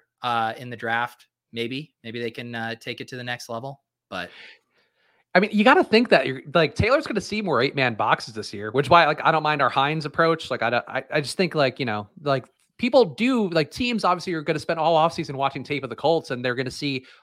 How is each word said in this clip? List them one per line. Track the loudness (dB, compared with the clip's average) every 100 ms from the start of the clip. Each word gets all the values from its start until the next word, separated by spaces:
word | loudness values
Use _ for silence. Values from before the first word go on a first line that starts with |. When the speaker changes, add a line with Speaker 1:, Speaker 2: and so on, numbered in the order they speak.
| _ _
Speaker 1:
uh, | -2 0 -2 -4
in | -12
the | -10
draft, | -4 -2 -2 -8 _ _ _
maybe, | -8 -6 -6 -12 _
maybe | -12 -8
they | -8
can, | -8 -10
uh, | -8 -8 -8
take | -10 -12
it | -12
to | -12
the |
next | -8 -10 -8
level. | -10 -10 -14 _ _ -12
But | -10 -10 -14 -20 -20 _ _ _ _ _ _ _
Speaker 2:
I | 0
mean, | 2
you | 4
gotta | 6 6
think | 6 4 6
that | 4 2
you're, | -6 -2
like, | 2 2
Taylor's | 2 2 2 0
gonna | -6
see | -4 -4
more | 0 2
eight-man | 2 2 0
boxes | 0 0 0 -2
this | -10 -10
year, | -8 -4
which | -2 4
why, | 6 6
like, | 2
I | 2
don't | 2
mind | 2 2
our | 2
Hines | 2 0 0 -4
approach. | 0 2 2 -2
Like, | -4
I | 0
don't, | 0 -2
I, | -6 -4
I | -4
just | -4 -2
think, | -2
like, | 0 0 0
you |
know, | -4 -4 -8 -8
like, | -2 -2 -4 _ _ -6
people | 2 4
do, | 4 2 0 2 2
like, | 0 0
teams | -2 -2 0
obviously | 0 0 -2
are | -4
gonna | -2 -2
spend | -2 0
all | 4 4
offseason | 4 0 -8
watching | -2 -4 -4
tape | -6 -6
of | -6
the | -2
Colts, | 0 0 -2
and | -4
they're | -4
gonna | -4 -6
see | -6 -4 -6 -8 -20